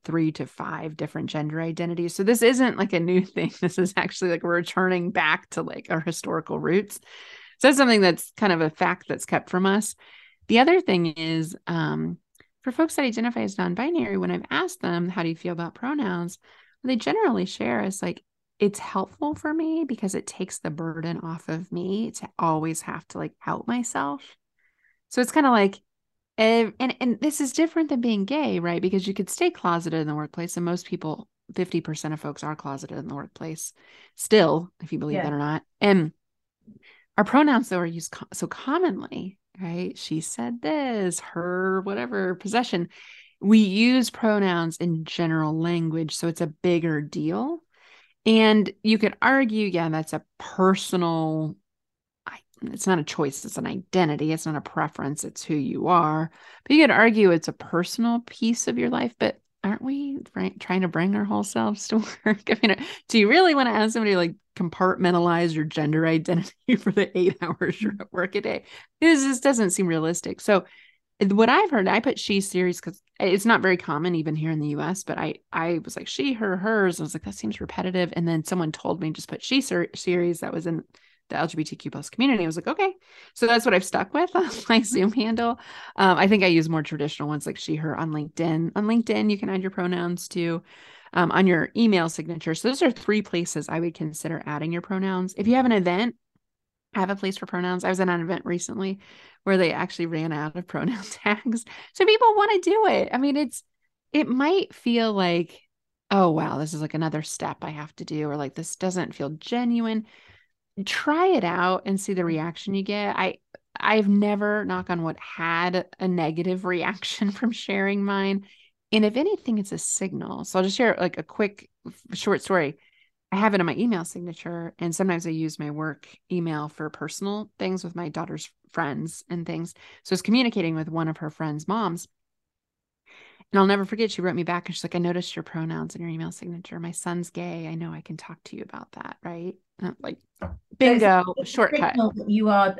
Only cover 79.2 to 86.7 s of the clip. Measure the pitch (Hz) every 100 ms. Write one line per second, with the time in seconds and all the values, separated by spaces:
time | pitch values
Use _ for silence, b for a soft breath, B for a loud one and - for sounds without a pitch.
79.2 | - - - 262 262 175 170 - - 180
80.2 | 175 165 - 165 170 165 - b b b
81.2 | - - 160 156 156 156 143 - 151 -
82.2 | 269 226 165 165 214 330 381 381 B B
83.2 | B - 233 233 240 190 190 - 196 294
84.2 | 359 359 320 226 - 226 208 226 196 226
85.2 | 220 226 233 240 B B B - 190 160
86.2 | 196 214 185 165 160